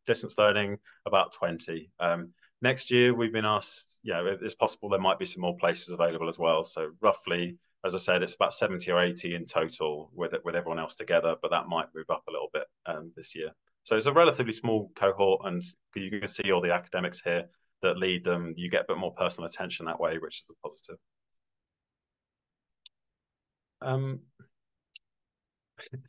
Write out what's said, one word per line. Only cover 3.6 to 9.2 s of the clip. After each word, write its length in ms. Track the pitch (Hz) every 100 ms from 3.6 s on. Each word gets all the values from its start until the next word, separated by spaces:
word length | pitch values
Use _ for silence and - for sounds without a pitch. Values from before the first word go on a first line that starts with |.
| - - - -
you 100 | -
know, 140 | 85 92
it, 120 | 95
it's 140 | 101 -
possible 320 | 107 - 104
there 120 | 98
might 200 | 95 92
be 60 | 92
some 160 | 90
more 160 | 87 87
places 320 | 87 85 -
available 400 | 85 85 82 82
as 100 | 80
well. 240 | 82 80
So 280 | 82 82 78 85
roughly, 560 | 107 - - 87 87 87 _ _ 95
as 100 | 92
I 20 |
said, 260 | 95 90
it's 120 | 92 -
about 180 | 95
seventy 380 | - 104 90 90
or 100 | 87
eighty 340 | 90 87